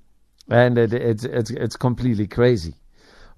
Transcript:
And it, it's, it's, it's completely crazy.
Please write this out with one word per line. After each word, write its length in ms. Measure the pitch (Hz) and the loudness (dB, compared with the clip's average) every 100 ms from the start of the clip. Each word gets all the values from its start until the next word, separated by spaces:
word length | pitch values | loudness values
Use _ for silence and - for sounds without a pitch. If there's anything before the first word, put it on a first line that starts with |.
| _ _ _ _ - | _ _ _ _ 0
And 260 | 117 123 120 | 2 4 4
it, 160 | 113 | 2
it's, 320 | 120 117 110 | 0 -2 -2
it's, 260 | 123 123 110 | -4 -4 -4
it's 260 | 113 113 - | -4 -6 -2
completely 500 | 127 117 123 104 101 | -2 -2 -2 -2 -2
crazy. 480 | - 123 117 80 - _ _ _ - - | 2 2 2 -4 -14 _ _ _ -20 -18